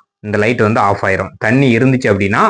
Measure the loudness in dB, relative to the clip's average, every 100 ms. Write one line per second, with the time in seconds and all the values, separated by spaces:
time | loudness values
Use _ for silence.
0 | _ _ -8 -2 -2 0 0 2 0 0
1 | -2 -2 -4 -6 -2 2 2 2 2 0
2 | 0 0 0 0 -2